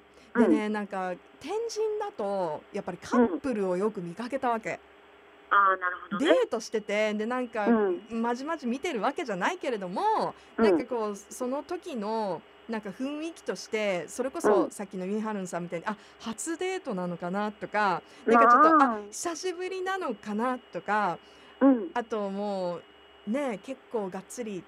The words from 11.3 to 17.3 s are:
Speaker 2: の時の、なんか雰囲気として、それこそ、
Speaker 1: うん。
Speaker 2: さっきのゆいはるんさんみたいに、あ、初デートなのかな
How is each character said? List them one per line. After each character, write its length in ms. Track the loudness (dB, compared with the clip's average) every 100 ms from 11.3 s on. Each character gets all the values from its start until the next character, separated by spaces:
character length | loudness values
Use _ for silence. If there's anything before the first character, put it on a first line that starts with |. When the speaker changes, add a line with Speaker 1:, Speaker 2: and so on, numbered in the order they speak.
| -8 -4
Speaker 2:
の 160 | -4
時 320 | -6 -10 -8 -6
の、 460 | -4 -2 -2 -4 -10 -20 -8
な 80 | -8
ん 40 |
か 80 | -8
雰 300 | -6 -6 -4
囲 100 | -8
気 100 | -8
と 120 | -8 -8
し 140 | -4
て、 380 | -2 0 -2 -4
そ 160 | -6
れ 60 | -6
こ 100 | 0
そ、 240 | 4 4
Speaker 1:
う 40 | 2
ん。 40 |
Speaker 2:
さ 140 | -4 -10
っ 20 |
き 80 | -8
の 100 | -4
ゆ 120 | -4
い 40 |
は 120 | -2
る 80 | -4
ん 60 | -6
さ 120 | -6
ん 40 |
み 60 | -6
た 60 | -6
い 40 |
に、 40 | -6
あ、 100 | -8 -14 -12
初 360 | -10 -8 -8 -4
デ 200 | -4 -4
ー 40 |
ト 140 | -6 -4
な 100 | -4
の 120 | -6
か 120 |
な 220 | -4